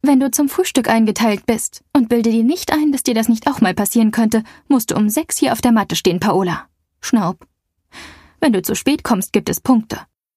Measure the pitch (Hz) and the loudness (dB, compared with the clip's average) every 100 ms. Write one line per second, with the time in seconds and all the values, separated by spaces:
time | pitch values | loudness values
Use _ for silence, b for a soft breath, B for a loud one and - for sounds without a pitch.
0 | 269 269 269 - 285 - 370 - 226 226 | 2 2 2 0 -2 -2 -2 0 0 2
1 | 220 - 226 202 - 220 - - _ 294 | 2 2 0 0 -2 -4 -4 -12 _ 0
2 | 226 240 233 226 226 349 - 330 302 277 | 2 0 2 2 2 0 -2 0 0 0
3 | - 226 220 226 - 277 196 - 202 233 | 0 0 0 0 0 0 0 0 -2 2
4 | 220 220 220 226 220 B B 269 - - | 2 2 0 0 -4 B B 0 0 -2
5 | 208 220 320 - 269 226 247 226 196 170 | 0 0 -4 -2 -2 0 2 2 0 -2
6 | - 175 208 170 185 - - _ _ _ | 0 0 0 0 0 -4 -10 _ _ _
7 | - 226 180 185 - _ _ _ _ B | -2 0 0 -4 -14 _ _ _ _ B
8 | B B B B 311 202 - - - 302 | B B B B 0 0 -2 -4 -2 -2
9 | - 214 - 208 - - - 247 220 - | -2 -2 0 -2 -2 -8 2 0 0 -12
10 | - _ _ | -14 _ _